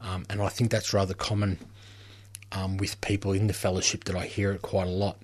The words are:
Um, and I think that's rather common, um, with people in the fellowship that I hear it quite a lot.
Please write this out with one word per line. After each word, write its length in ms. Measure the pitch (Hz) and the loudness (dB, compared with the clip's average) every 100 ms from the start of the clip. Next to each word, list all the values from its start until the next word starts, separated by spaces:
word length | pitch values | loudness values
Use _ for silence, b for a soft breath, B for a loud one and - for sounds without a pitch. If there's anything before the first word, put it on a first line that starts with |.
Um, 240 | 104 92 - | -6 -6 -4
and 120 | 101 | 0
I 80 | 101 | 0
think 200 | - 117 | 2 2
that's 240 | 110 - | 2 2
rather 200 | 101 95 | 2 2
common, 440 | 92 - 104 101 90 - B B B B B B B - | 0 0 2 2 0 -4 B B B B B B B -10
um, 260 | 98 95 95 | -6 -2 -2
with 240 | 98 - | -2 -2
people 320 | - 101 98 | -2 0 2
in 140 | 98 107 | 4 2
the 60 | |
fellowship 500 | - 95 92 - 95 | 2 0 2 2 0
that 120 | - 90 | -2 -2
I 100 | 87 | -2
hear 260 | - 101 | 0 0
it 100 | 95 | 0
quite 260 | - 101 90 | 0 0 2
a 40 | |
lot. 260 | 92 101 - | 2 0 -2